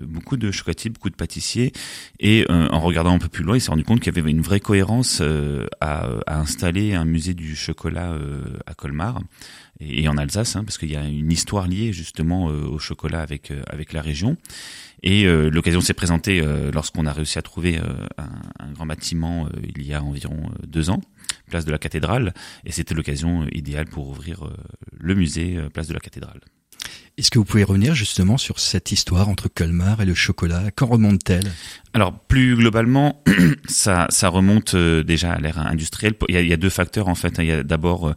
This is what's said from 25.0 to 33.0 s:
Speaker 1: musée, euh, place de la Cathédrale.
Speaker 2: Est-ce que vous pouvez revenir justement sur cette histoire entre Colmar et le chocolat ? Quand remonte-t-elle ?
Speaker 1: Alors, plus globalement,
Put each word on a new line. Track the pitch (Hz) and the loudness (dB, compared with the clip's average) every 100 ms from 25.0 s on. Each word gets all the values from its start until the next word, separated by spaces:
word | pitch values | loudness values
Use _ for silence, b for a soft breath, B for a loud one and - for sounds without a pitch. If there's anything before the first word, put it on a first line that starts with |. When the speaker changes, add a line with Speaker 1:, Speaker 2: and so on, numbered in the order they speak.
| 82 | 0
Speaker 1:
musée, | 98 80 73 87 87 | 2 2 0 -4 -4
euh, | 73 | -6
place | - 80 | -8 -8
de | |
la | 78 | -8
Cathédrale. | - - 71 - - _ _ B B B B - | -10 -16 -16 -18 -20 _ _ B B B B -4
Speaker 2:
Est-ce | - | 2
que | 123 | 4
vous | |
pouvez | 98 110 | 4 4
revenir | 98 98 120 | 4 4 4
justement | 156 104 - 92 123 | 2 0 2 4 4
sur | - - | 0 -4
cette | - 92 - | -2 -2 0
histoire | 98 - 90 101 | -2 2 2 4
entre | 95 - | 0 -2
Colmar | - 85 85 92 110 | -2 0 2 2 2
et | 95 | 2
le | |
chocolat ? | 87 - - 85 85 104 | 2 0 0 0 0 -2
Quand | - 120 | 0 2
remonte-t-elle ? | 120 104 98 - 92 98 85 B B B | 6 6 4 4 2 0 -6 B B B
Speaker 1:
Alors, | 113 92 95 | 0 0 0
plus | - 135 127 120 | 2 4 6 6
globalement, | 113 110 117 135 | 6 6 4 4